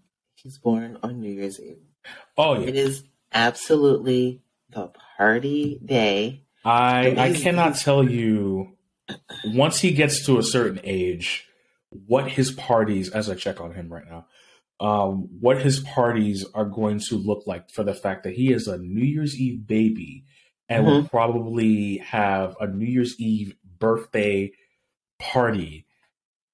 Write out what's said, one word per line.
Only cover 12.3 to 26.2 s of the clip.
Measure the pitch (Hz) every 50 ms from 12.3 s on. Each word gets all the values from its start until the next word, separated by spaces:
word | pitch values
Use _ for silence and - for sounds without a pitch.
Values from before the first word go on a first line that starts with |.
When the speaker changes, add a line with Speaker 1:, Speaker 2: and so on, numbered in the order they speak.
Speaker 2:
his | - 139 127 127
parties, | - - - - 120 113 110 104 101 95 92 92
as | 107 107 107 104
I | 92
check | - - 98 90 -
on | 87 85
him | 87 87 85 82
right | 82 80 76
now, | 82 85 85 - _ _ _ _ _ _ _ _ _ _ -
um, | 104 104 104 104 101 95 95 95 87 - - 98
what | 113 123 135 135
his | 139 139 135 -
parties | - - - 131 120 120 117 110 107 104 101 95 95 -
are | - 107 107
going | 101 95 110 107 107 104 104 - -
to | 117
look | 101 95 107 101 - -
like | 104 90 87 - _
for | - - 104
the | 101 92
fact | - - 98 95 - -
that | - -
he | 123 127 131
is | 120 110 -
a | 104 90
New | 87 90 87 95 110 127
Year's | 147 147 156 151 147 139 120
Eve | 131 127 117 110 104
baby | 104 110 110 110 110 - - 85 - - - - _ _ _ _ _ _ _ _ -
and | 117 110 -
will | - 143 147
Speaker 1:
Mm-hmm. | 147
Speaker 2:
probably | - - 117 113 117 120 117 110 113 117 117 110 110 107 104 104 101 98 98
have | - - - 110 101 98 98 95 95 92 - -
a | 107
New | 98 95 98 113
Year's | 123 127 127 117 120 - -
Eve | 117 110 110 104 104 98 - _ _ 95 90 _
birthday | 113 113 113 113 - - - 107 104 104 98 98 98 98 - _ _ _ _ _ _ _ _ _ _ _ _ -
party. | - - - 127 120 113 107 95 80 78 78 78 - _ _ _ _ _ _ _